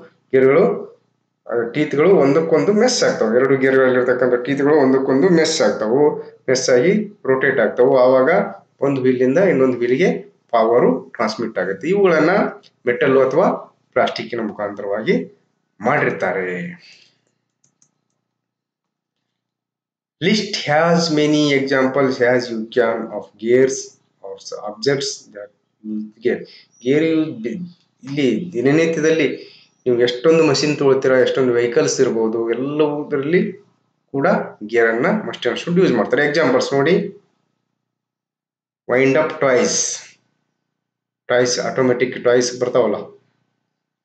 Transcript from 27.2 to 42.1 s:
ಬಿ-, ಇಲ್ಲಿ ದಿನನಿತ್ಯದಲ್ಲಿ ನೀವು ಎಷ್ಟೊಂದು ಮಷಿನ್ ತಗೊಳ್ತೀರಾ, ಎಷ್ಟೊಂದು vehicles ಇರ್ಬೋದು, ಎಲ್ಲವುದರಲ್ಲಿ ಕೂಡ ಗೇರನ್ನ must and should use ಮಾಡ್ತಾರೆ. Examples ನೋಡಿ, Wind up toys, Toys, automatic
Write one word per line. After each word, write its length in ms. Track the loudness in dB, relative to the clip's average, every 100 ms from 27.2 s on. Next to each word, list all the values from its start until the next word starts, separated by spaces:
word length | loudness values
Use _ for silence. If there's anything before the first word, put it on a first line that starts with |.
| -4 -6
ಬಿ-, 180 | -10 -10 -12 -18 _ _
ಇಲ್ಲಿ 240 | -12 -4 -2 -2 -6
ದಿನನಿತ್ಯದಲ್ಲಿ 760 | -4 0 2 0 0 0 0 -2 -4 -14 -20 _ _ -2
ನೀವು 160 | 0
ಎಷ್ಟೊಂದು 420 | 0 0 2 4 4
ಮಷಿನ್ 320 | 2 -2 0
ತಗೊಳ್ತೀರಾ, 420 | 2 2 2 2
ಎಷ್ಟೊಂದು 340 | 2 0 0
vehicles 480 | 0 0 0 0 0
ಇರ್ಬೋದು, 380 | 0 0 -2 -2 -4
ಎಲ್ಲವುದರಲ್ಲಿ 880 | -4 -4 -2 -2 -2 -6 -6 -2 -2 -2 -8 _ _ _ _ _
ಕೂಡ 140 | -4 0 -2 -4 -14 -4
ಗೇರನ್ನ 420 | 0 0 0 -2 -2
must 220 | -6 -6
and 140 | -6 -4
should 220 | -2 0
use 140 | 2
ಮಾಡ್ತಾರೆ. 320 | 2 0 0 0
Examples 480 | 0 2 0 0
ನೋಡಿ, 220 | 0 2 0 -2 -10 _ _ _ _ _ _ _ _ _ _ _ _ _ _ _ _ -4
Wind 300 | 0 2 2
up 180 | 0 -2
toys, 400 | 0 2 0 -2 -4 -8 -16 _ _ _ _ _ _ _ _ _ _ _ -4
Toys, 300 | 0 0 -2
automatic 640 | -4 -2 0 0 -2